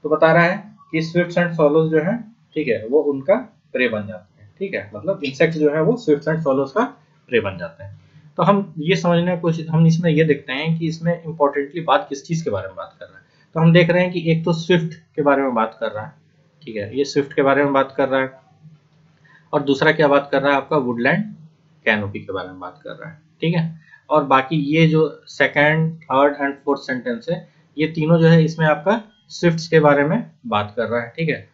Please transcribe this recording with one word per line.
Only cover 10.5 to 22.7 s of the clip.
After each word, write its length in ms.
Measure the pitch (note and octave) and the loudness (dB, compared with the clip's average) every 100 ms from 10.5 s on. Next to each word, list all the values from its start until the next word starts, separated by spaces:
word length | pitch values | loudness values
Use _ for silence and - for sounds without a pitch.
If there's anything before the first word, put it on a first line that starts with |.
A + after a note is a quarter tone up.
हैं 260 | C3 D#3+ E3 | -6 -4 -2
कि 100 | D#3+ | -4
इसमें 340 | - E3 E3+ | -4 -4 -4
importantly 580 | D#3+ D#3 C#3+ C#3+ C#3 E3+ | -8 -2 0 0 -6 -8
बात 220 | C3+ C#3 - | 0 -2 -2
किस 160 | C#3 - | -12 -6
चीज़ 180 | E3 | -6
के 60 | D#3 | -4
बारे 180 | G2 F#2 | -6 -8
में 80 | E2+ | -14
बात 200 | F2 _ | -16 _
कर 60 | - | -20
रहा 120 | - | -20
है। 60 | _ _ _ | _ _ _
तो 60 | D#3+ | 2
हम 120 | E3 | 6
देख 180 | E3+ E3+ | 6 4
रहे 120 | F3 | 2
हैं 100 | F3+ | 0
कि 180 | F3+ E3 | -2 -2
एक 140 | E3 | 0
तो 80 | - | 0
swift 420 | E3 - F3 D#3+ - _ - | -4 2 0 0 -8 _ -2
के 60 | |
बारे 200 | C#3+ C#3 | 2 2
में 120 | C3+ | 0
बात 220 | A#2 A2+ - | 0 -2 -4
कर 100 | A2 | -8
रहा 140 | G#2 | -8
है, 80 | C3 _ _ _ _ _ | -12 _ _ _ _ _
ठीक 140 | - G#2+ | -14 -10
है, 200 | G2+ B2 | -8 -4
ये 60 | |
swift 280 | C#3 D3 C#3+ | -2 -2 -2
के 100 | - | 0
बारे 220 | C3+ C#3 | 2 4
में 80 | C#3+ | 2
बात 220 | C3+ C3+ - | 2 0 -2
कर 120 | C3+ | -2
रहा 120 | C3 | 0
है, 120 | C3 - _ _ - _ _ _ _ _ _ _ _ | -2 -8 _ _ -20 _ _ _ _ _ _ _ _
और 100 | D3+ | -2
दूसरा 300 | C#3 C3+ D#3 | 0 2 2
क्या 160 | D#3 D3 | 4 4
बात 200 | C#3+ C#3 | 4 2
कर 100 | C#3 | -2
रहा 100 | C#3 | 0
है, 40 | C#3 | 0
आपका 200 | C3 D#3 | 0 -2
woodland 480 | B2 A#2+ B2 F#3 G#3+ - - _ _ _ - | -2 -2 0 0 -4 -12 -20 _ _ _ -2
canopy 340 | G#2+ G2+ G#2+ | -2 -2 -10
के 120 | G2+ | -10
बारे 160 | F#2+ F2+ | -10 -10
में 100 | F#2 | -14
बात 200 | F2+ | -18